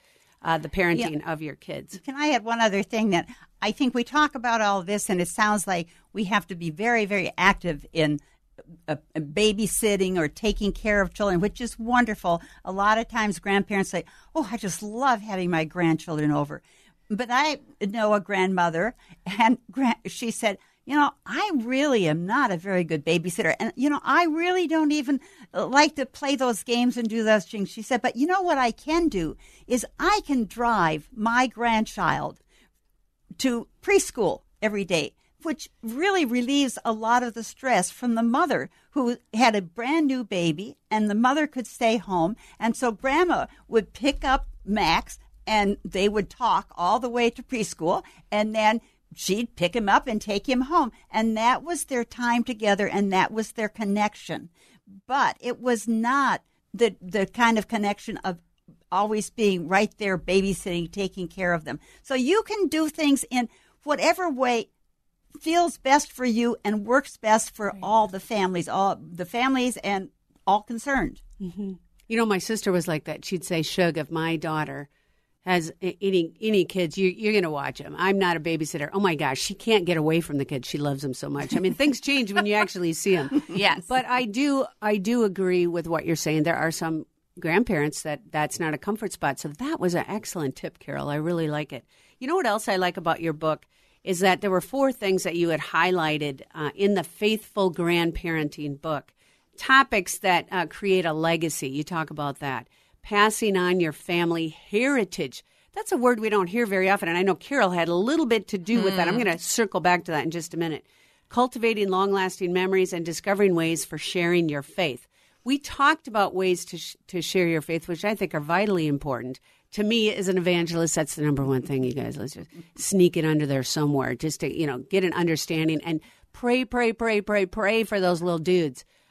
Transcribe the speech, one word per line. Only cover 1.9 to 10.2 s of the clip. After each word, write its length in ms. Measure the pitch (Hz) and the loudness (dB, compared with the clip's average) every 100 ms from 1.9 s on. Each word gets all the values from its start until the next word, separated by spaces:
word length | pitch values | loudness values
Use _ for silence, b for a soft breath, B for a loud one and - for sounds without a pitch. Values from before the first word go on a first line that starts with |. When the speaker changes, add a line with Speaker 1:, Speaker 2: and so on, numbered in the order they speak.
| 190 | -14
Speaker 2:
Can 120 | - 269 | -12 -4
I 140 | 302 | 0
add 140 | 247 | 0
one 160 | 220 233 | 0 0
other 220 | 226 196 | 2 2
thing 280 | - 226 220 | -2 0 2
that 180 | 175 160 B B _ | 0 -2 B B _
I 80 | 208 | -6
think 240 | - 262 | 0 0
we 80 | 240 | 0
talk 320 | 240 294 294 | 0 2 2
about 260 | 254 233 226 | 0 -2 2
all 220 | 208 196 | 2 0
this, 260 | 180 208 - | -2 -4 -2
and 120 | 185 | -2
it 80 | 175 | -2
sounds 380 | - 214 208 - | 0 2 2 0
like 180 | 175 165 b b | -4 -6 b b
we 120 | 196 | -6
have 220 | 190 208 - | -2 -2 -2
to 80 | 180 | -6
be 140 | 170 | -8
very, 340 | 156 226 233 | -2 0 2
very 260 | 202 202 165 - | 2 0 -2 2
active 480 | 185 185 175 147 - | 4 4 -2 -6 -4
in 260 | 165 151 147 b b _ - - 165 - | 0 0 0 b b _ -20 -20 -14 -8
uh, 100 | 151 _ 156 | -8 _ -8
babysitting 1000 | 143 151 214 202 208 - 220 196 185 | -4 2 2 2 -2 0 0 2 2
or 100 | 185 | 0